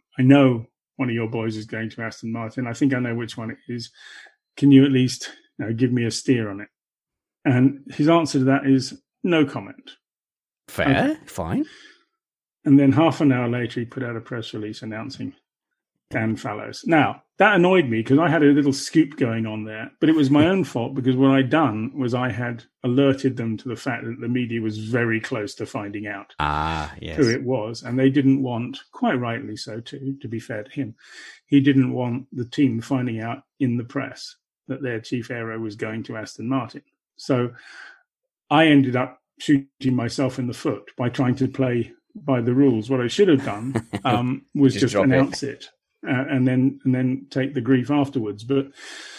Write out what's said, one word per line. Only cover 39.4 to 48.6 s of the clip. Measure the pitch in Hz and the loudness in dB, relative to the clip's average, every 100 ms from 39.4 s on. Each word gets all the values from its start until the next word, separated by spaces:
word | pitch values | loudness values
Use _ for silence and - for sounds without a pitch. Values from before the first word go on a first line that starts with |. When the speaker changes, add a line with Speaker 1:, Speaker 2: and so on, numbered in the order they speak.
| - 143 - _ 131 | 2 2 0 _ -2
Speaker 1:
myself | 123 117 135 131 131 | -2 -2 -2 -4 -4
in | 123 | -6
the | |
foot | 117 156 135 - - | -6 -6 -6 -8 -6
by | 123 | -4
trying | 127 127 123 | 0 0 0
to | 131 | -2
play | 135 131 120 110 - _ | 0 -2 -2 -4 -10 _
by | 214 143 127 | -10 -2 0
the | 117 | 2
rules. | 123 139 113 110 | 4 4 2 0
What | 131 | -2
I | 120 | 0
should | - 202 | 2 4
have | 139 | 4
done, | 120 104 123 | 2 -6 -6
Speaker 2:
<laughs> | 131 - 101 | -6 -6 -4
Speaker 1:
um, | 131 120 123 135 - | 0 0 0 -4 -6
was | 147 139 | 2 4
Speaker 2:
Just | 104 | 4
Speaker 1:
just | 117 | 0
Speaker 2:
drop | 101 | 2
it. | 95 | 4
Speaker 1:
announce | 90 - - | 4 2 -2
it, | - - - _ _ _ 196 | -10 -10 -16 _ _ _ -4
uh, | 127 143 | -4 -2
and | 139 127 | 0 2
then, | 127 135 - | 2 0 0
and | 135 | 0
then | 127 127 131 - | 0 0 -4 -4
take | 139 131 | -4 -4
the | 139 | -2
grief | 117 131 120 | 2 2 2
afterwards. | 147 139 135 107 104 | 0 0 -2 -6 -8
But, | 113 139 | -4 -2